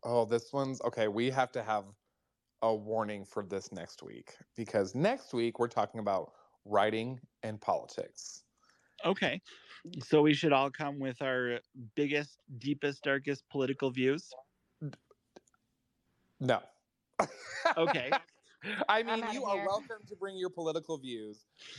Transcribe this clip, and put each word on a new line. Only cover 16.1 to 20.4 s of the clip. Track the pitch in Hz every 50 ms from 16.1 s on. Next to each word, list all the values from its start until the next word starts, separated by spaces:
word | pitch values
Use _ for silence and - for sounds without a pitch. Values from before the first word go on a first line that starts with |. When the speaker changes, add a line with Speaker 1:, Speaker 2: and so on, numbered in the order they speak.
| _ _ _ _ _ -
Speaker 1:
no. | 135 127 120 101 - - _ _ _ _ _ _ _ _ _ - 185 - - - - - - - - 330 285
Speaker 2:
Okay. | 165 165 180 180 147 123 135 170
Speaker 1:
<laughs> | - - _ _ _ _ _ _ _ - 208 214 - - -
I | 208 220
Speaker 3:
I'm | 233
Speaker 1:
mean, | 233 226 226 233
Speaker 3:
outta | 233 240
Speaker 1:
you | - -
are | 202 202
Speaker 3:
here. | 196 202
Speaker 1:
welcome | 196 196 220 202 - 226 214 208 -
to | 208
bring | - 185 196 190
your | 185